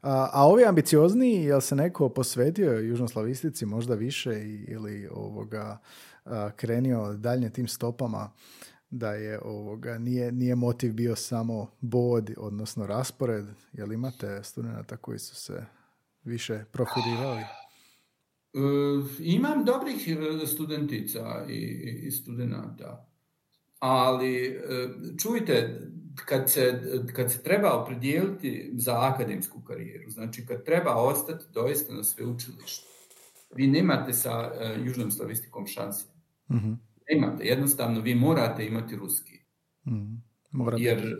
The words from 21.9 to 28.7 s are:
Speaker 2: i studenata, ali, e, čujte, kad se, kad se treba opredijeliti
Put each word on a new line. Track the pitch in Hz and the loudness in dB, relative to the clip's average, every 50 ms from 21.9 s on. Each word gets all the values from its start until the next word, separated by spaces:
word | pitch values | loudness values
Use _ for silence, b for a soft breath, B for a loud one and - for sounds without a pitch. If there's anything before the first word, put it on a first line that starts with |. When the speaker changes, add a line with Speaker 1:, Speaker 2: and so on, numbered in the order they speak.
| 120 120 - | -8 -8 -8
Speaker 2:
i | 139 | -8
studenata, | 131 - - - 120 120 123 120 - - - - - - - - - - - _ _ _ _ _ _ _ _ _ _ _ _ _ _ _ | -8 -8 -8 -8 -6 -4 -4 -4 -4 -6 -8 -12 -12 -14 -14 -14 -16 -16 -20 _ _ _ _ _ _ _ _ _ _ _ _ _ _ _
ali, | 135 131 131 131 123 131 127 120 127 131 127 123 127 | 2 2 4 6 6 4 4 2 0 0 0 0 -2
e, | 131 127 - - - 131 127 127 123 127 - - - - | -4 -4 -6 -6 -6 -4 -4 -4 -6 -8 -10 -12 -12 -8
čujte, | - - 214 240 220 - - 135 117 - - - - - - - - - - - - - | -6 -4 -2 -2 -2 2 2 2 2 2 0 -4 -8 -12 -12 -14 -16 -16 -16 -16 -16 -4
kad | - 143 131 131 - | -2 0 0 2 2
se, | - 147 127 123 127 123 123 - 131 123 117 - - | 2 4 4 2 2 0 -6 -4 -4 -4 -4 -4 -4
kad | - 123 120 | -2 -2 -2
se | - - - | -2 -4 0
treba | - 185 208 202 180 | 2 2 4 4 4
opredijeliti | 131 113 - - 131 117 123 139 147 170 190 196 190 - - 131 - - - 139 | 2 2 0 -4 -8 -4 -2 0 2 2 0 0 -2 -4 -6 -6 -6 -6 -8 -8